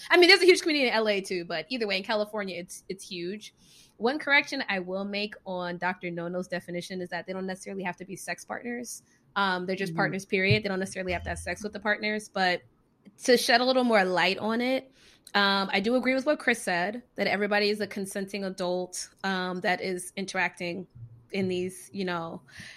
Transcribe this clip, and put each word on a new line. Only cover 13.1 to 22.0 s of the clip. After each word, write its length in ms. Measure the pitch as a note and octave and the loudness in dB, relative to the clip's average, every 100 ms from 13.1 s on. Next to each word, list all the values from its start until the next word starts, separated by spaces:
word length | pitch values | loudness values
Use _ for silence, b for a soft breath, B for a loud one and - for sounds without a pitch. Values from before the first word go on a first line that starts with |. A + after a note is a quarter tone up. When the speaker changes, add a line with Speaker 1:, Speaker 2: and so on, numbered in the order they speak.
| - - | -4 4
Speaker 1:
to 120 | A#3+ | 6
shed 220 | A#3 A#3+ | 6 4
a 60 | B3+ | 4
little 180 | C4 | 4
more 220 | B3 A3 F#3 | 6 4 4
light 320 | F3+ F3 F#3+ | 4 2 2
on 240 | G#3+ A3+ | -2 0
it, 300 | B3 C4 C4 b b b b G#3 | 0 -2 -4 b b b b 2
um, 340 | G3+ G3 F#3+ | 4 2 2
I 80 | G3 | 0
do 140 | G3+ B3+ | 2 2
agree 200 | A#3+ C4 | 2 2
with 100 | C4+ | 2
what 140 | D4 | 0
Chris 220 | - A#3 | 2 0
said, 420 | - F3 F3+ A#3 - - | 0 0 -2 -4 -10 -2
that 120 | G3 | 0
everybody 420 | F#3+ G#3 G#3 G#3 | 0 2 2 2
is 120 | G#3 | 0
a 60 | G#3 | -4
consenting 580 | G#3 F#3+ G3+ G3 G#3 F#3+ | -6 -8 -6 -6 -6 -6
adult, 640 | F#3 F3+ F3+ F3+ - - _ G3 | -4 -2 -2 -4 -8 -12 _ -4
um, 340 | F#3+ F3+ F3+ | -2 -2 -2
that 200 | G3+ F3+ | 0 0
is 320 | F#3 F3+ - - | -2 -4 -6 -8
interacting 720 | F#3+ F#3 F3+ - F3 E3+ F3 - - - - | -6 -2 -2 -2 -6 -6 -10 -16 -18 -20 -8
in 160 | G3 F#3+ | -2 0
these, 400 | F3+ F3+ F3+ - | 0 -2 -6 -12
you 140 | G3 | -6